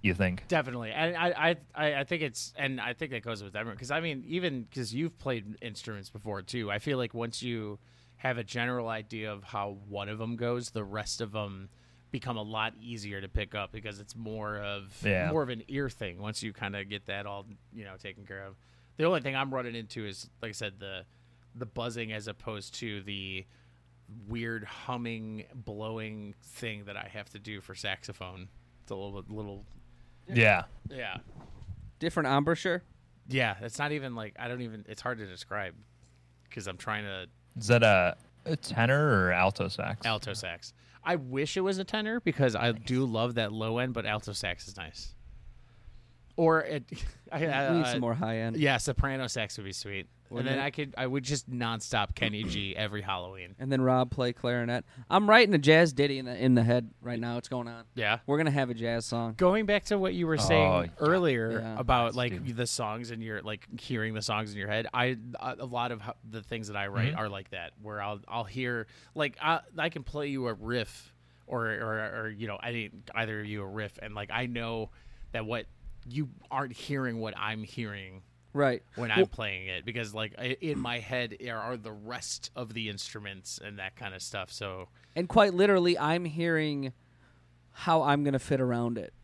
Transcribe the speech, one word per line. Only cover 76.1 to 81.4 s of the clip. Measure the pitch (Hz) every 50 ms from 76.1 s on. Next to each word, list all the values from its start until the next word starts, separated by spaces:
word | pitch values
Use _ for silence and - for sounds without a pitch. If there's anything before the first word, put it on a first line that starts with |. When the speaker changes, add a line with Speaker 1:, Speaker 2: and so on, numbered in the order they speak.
| 120 143 151 127 - - - -
Speaker 2:
aren't | 135 135 143 127
hearing | 120 - - - 143 135 131 123 113 113
what | 110 110 104
I'm | - 104 107 110 110
hearing | 107 107 - - 117 107 101 101 95 92 92 95 - _ _ _ _ _ -
Speaker 3:
Right. | 139 143 135 123 - - _ -
Speaker 2:
when | - 120 113
Speaker 3:
Well | 110 113
Speaker 2:
I'm | - -
playing | - - 113 104 95 92 92 95
it, | 92 90 -
because, | 113 113 120 117 104 104
like, | 110 110 104 - -
I, | 123 123 131 -
in | - 160 147 135
my | 127 123 120 120
head | 107 98 131 127 120 113 104 -